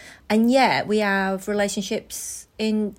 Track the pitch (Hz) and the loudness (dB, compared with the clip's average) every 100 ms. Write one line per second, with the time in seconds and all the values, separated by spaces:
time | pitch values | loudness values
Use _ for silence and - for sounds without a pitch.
0 | - - - 220 233 269 233 135 - 214 | -20 -18 -2 2 4 4 4 2 0 0
1 | 208 196 190 190 190 208 202 208 190 220 | 0 0 0 -4 -4 -2 -2 -2 -4 -6
2 | - - - - - - 220 214 208 | -8 -14 -12 -14 -16 -6 -2 0 -2